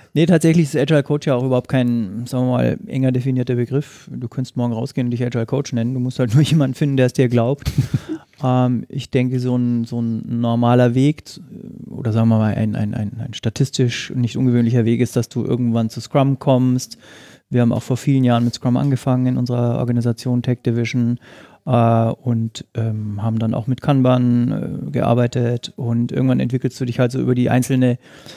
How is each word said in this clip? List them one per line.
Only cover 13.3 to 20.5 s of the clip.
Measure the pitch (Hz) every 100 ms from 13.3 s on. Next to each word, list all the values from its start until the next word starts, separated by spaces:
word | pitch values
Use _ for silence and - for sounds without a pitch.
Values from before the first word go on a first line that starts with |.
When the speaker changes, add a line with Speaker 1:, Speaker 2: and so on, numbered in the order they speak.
| 107
Speaker 1:
statistisch | 117 - 135 - 127 - - 131
nicht | 120 123
ungewöhnlicher | 131 120 117 120
Weg | 113 120
ist, | 120 -
dass | 117
du | - 110
irgendwann | 120 120 113 113
zu | -
Scrum | - 147 135 135
kommst. | - 127 127 127 - - - - - - _
Wir | 127
haben | 120
auch | 107
vor | - 127
vielen | - 135
Jahren | 127 120
mit | 120 -
Scrum | 131 123
angefangen | 139 131 - 127 127
in | 127
unserer | 123 123 120 117
Organisation | 123 120 117 117 127 123
Tech | 120